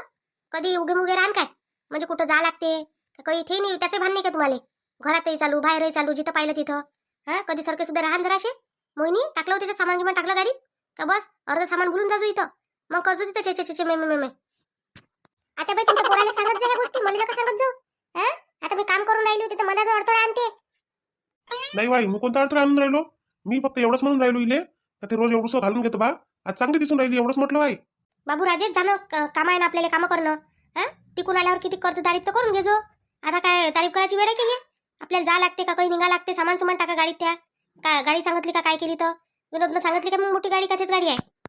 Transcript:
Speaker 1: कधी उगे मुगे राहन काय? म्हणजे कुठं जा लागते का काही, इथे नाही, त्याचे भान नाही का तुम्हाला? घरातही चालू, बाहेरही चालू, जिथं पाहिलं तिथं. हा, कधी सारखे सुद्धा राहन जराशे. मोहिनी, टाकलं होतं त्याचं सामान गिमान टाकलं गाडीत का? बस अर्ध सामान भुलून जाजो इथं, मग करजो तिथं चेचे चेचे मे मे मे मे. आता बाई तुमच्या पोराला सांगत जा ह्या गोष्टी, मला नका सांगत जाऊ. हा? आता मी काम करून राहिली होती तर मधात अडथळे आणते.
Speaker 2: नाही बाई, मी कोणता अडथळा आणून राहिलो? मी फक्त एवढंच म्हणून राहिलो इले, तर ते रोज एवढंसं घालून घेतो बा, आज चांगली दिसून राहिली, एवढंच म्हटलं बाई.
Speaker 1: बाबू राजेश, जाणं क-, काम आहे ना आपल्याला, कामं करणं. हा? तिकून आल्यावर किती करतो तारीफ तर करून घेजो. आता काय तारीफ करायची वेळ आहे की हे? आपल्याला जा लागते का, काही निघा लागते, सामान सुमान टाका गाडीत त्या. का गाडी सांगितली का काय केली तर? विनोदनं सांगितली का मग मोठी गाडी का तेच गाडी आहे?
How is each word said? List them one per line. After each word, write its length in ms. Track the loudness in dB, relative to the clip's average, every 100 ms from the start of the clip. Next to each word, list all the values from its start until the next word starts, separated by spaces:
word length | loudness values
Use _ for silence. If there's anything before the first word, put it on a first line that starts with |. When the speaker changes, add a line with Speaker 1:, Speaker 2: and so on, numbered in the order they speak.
| -4 _ _ _ _
Speaker 1:
कधी 240 | -4 -2 0
उगे 180 | 0
मुगे 200 | 0 2
राहन 180 | 2 2
काय? 120 | 0 -2 _ _ _ -10
म्हणजे 160 | -6 -4
कुठं 180 | -2
जा 180 | 0 2
लागते 400 | 2 0 -2 -2 -6 _ _ -10
का 60 |
काही, 180 | -4 -4
इथे 180 | -2 -2
नाही, 180 | -2 -2
त्याचे 220 | -2 -2
भान 140 | 0
नाही 100 | 0
का 60 | -2
तुम्हाला? 280 | 0 0 0 -6 _ _ _
घरातही 360 | -2 0 0 0
चालू, 240 | 0 2
बाहेरही 300 | 2 2 0
चालू, 220 | 0 -2
जिथं 180 | -2 -2
पाहिलं 220 | -2 -2
तिथं. 280 | -2 -4 -6 -8 _ _ _ -6
हा, 140 | -6
कधी 220 | -4 -6
सारखे 220 | -4 -4
सुद्धा 180 | -2 -2
राहन 200 | 0 0
जराशे. 260 | 0 0 -2 -8 _ _ _ -4
मोहिनी, 220 | 0 0 0 -2
टाकलं 180 | -2
होतं 120 | -2 -2
त्याचं 120 | -2
सामान 200 | 0 0
गिमान 160 | 0
टाकलं 220 | 0 0 0
गाडीत 180 | 0 -2 _ _ _ -6
का? 80 |
बस 220 | 0 0 -2 _ -4
अर्ध 160 | -2
सामान 260 | 0 0 0
भुलून 200 | 0 0
जाजो 160 | 0
इथं, 200 | -2 -2 -6 _ _ _ -6
मग 100 | -2
करजो 240 | 0 -2
तिथं 180 | -4 -4
चेचे 200 | -4 -4
चेचे 220 | -4 -4
मे 120 | -2 0
मे 100 | 0
मे 100 | -2
मे. 100 | -4 -10 _ _ _ _ _ -20 -20 _ _ _ _ -8
आता 180 | -4
बाई 100 | 0
तुमच्या 240 | 2 2 4
पोराला 240 | 2 2
सांगत 160 | 0 0
जा 180 | 0 0
ह्या 100 | 0
गोष्टी, 240 | -2 -2
मला 160 | 0 0
नका 180 | -2
सांगत 240 | -2 -2 0
जाऊ. 120 | -2 -2 _ _ _ -4
हा? 100 | -4 -4 _ _
आता 120 | -6
मी 80 | -4
काम 220 | 0 0
करून 200 | 0 2
राहिली 180 | 2 0
होती 120 | -2
तर 80 | -2
मधात 340 | -2 0 2 0
अडथळे 220 | 2 2
आणते. 400 | 2 0 -4 -6 _ _ _ _ _ _ _ _ -12 -10 -6
Speaker 2:
नाही 140 | -2 2
बाई, 180 | 2 2
मी 120 | 0
कोणता 220 | 0 2
अडथळा 200 | 2 4
आणून 180 | 4 4
राहिलो? 240 | 4 0 -2 _ _ _ -4
मी 140 | -2
फक्त 140 | -2 0
एवढंच 240 | 2 2
म्हणून 180 | 2 2
राहिलो 180 | 2 2
इले, 240 | 2 0
तर 440 | -2 _ _ _ -4
ते 100 | 0
रोज 160 | 2
एवढंसं 260 | 2 0 0
घालून 220 | 0 0
घेतो 180 | 0 0
बा, 140 | 0 -2 _ _
आज 100 | -8
चांगली 240 | -2 0 2
दिसून 200 | 2 2
राहिली, 180 | 2 2
एवढंच 220 | 0 0
म्हटलं 200 | 2 2
बाई. 180 | 0 -2 _ _ _ _ -4
Speaker 1:
बाबू 180 | 0
राजेश, 260 | 0 0 0
जाणं 220 | 0 0 0
क-, 380 | -2 -4 -2
काम 140 | 0 0
आहे 100 | 2
ना 60 |
आपल्याला, 240 | 0 0 0
कामं 200 | 0 0
करणं. 220 | 0 0 -4 -8 _ _ -6
हा? 100 | -6 -8 _ -8
तिकून 200 | -2 0
आल्यावर 220 | 2 0
किती 180 | -2 -4
करतो 240 | -4 0
तारीफ 220 | 0 0 0
तर 60 |
करून 200 | 0 2
घेजो. 220 | 2 2 0 -2 _ _ _
आता 160 | -4 0
काय 320 | 2 2 2
तारीफ 200 | 2 0
करायची 260 | 0 0 2
वेळ 100 | 2
आहे 80 |
की 80 | 2
हे? 220 | 0 -2 -6 _ _ -18
आपल्याला 320 | -4 0 2
जा 60 | 4
लागते 260 | 2 0
का, 100 | -2
काही 140 | 0 2
निघा 200 | 2 2
लागते, 260 | 0 -2
सामान 220 | -2 0 0
सुमान 200 | 0 0
टाका 180 | 0
गाडीत 200 | 0 0
त्या. 200 | 0 -2 -4 _ _ _ _
का 160 | 0 2
गाडी 220 | 2 0
सांगितली 300 | 0 -2 0
का 80 | 0
काय 160 | 0 0
केली 180 | -2
तर? 160 | -2 -2 -4 _ _ _
विनोदनं 260 | -2 0 0
सांगितली 320 | 0 0 0
का 60 | 0
मग 160 | 0
मोठी 160 | 0 0
गाडी 180 | 0 0
का 100 | 0
तेच 120 | 0
गाडी 160 | 2 2
आहे? 100 | -2 -6 _